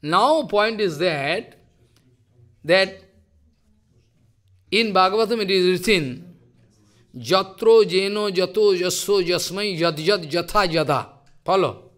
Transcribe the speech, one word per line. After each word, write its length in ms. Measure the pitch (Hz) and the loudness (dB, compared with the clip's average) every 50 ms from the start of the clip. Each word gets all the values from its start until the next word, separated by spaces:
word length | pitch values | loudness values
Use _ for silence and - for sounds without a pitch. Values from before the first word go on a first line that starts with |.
| - | -4
Now 420 | 147 165 185 220 269 311 320 277 | 0 0 2 4 4 2 2 0
point 360 | 180 - 208 208 220 226 208 | 0 0 0 0 0 0 -2
is 180 | 214 185 156 139 | -2 -2 -2 -2
that, 580 | 175 180 160 143 135 143 170 208 240 - - _ _ _ _ _ _ _ _ _ _ _ _ _ _ _ _ _ - _ _ _ _ | -2 -2 -2 -2 -4 -4 -4 -4 -6 -12 -20 _ _ _ _ _ _ _ _ _ _ _ _ _ _ _ _ _ -20 _ _ _ _
that 380 | 147 170 190 190 185 - - - _ _ _ _ _ _ _ _ _ _ _ _ _ _ _ _ _ _ _ _ _ _ _ _ _ _ _ _ _ _ _ _ _ | 0 2 2 2 -2 -4 -18 -20 _ _ _ _ _ _ _ _ _ _ _ _ _ _ _ _ _ _ _ _ _ _ _ _ _ _ _ _ _ _ _ _ _
in 220 | - 208 226 220 190 | 0 0 0 2 2
Bhagavatam 500 | 185 185 190 196 220 226 202 233 226 208 | 2 2 2 2 0 0 0 -2 -4 -2
it 80 | 185 | 0
is 300 | 196 190 180 180 185 175 | 0 2 2 2 0 0
written, 560 | 180 226 214 180 151 131 123 - - - - _ _ _ _ _ _ _ _ _ _ _ _ _ _ _ _ | 2 0 0 2 0 -4 -8 -12 -16 -20 -20 _ _ _ _ _ _ _ _ _ _ _ _ _ _ _ _
"Jatro 680 | 127 117 113 170 190 190 190 - - 233 220 226 226 214 | -16 -4 -2 0 0 0 -4 -10 0 4 6 6 6 6
jeno 460 | 180 170 190 196 196 202 208 208 208 | 4 2 -2 -2 0 -4 -4 -4 -2
jato 460 | 190 180 185 180 180 214 214 208 190 | -2 -2 -2 -2 0 2 2 2 2
jasho 480 | 175 180 185 - - - - 208 196 180 | 2 0 -2 -4 -4 -2 -2 0 0 0
jasmai 520 | 170 175 165 - - 170 196 208 208 185 156 | 0 -2 -2 -2 -6 -6 -6 -6 -4 -2 0
yad 180 | 165 170 160 | -2 -2 -2
yad 340 | 147 156 175 208 196 165 147 | -2 -2 -2 -2 -2 -2 -6
jatha 400 | 143 170 170 175 - 208 202 180 | -6 -6 -6 -2 0 0 0 0
yada." 400 | 160 160 156 143 147 127 107 - - _ _ _ _ - _ | 0 -2 0 0 -2 -2 -4 -8 -16 _ _ _ _ -16 _
Follow? 460 | - 185 196 175 135 98 - - - _ | -2 0 0 0 -2 -4 -8 -20 -20 _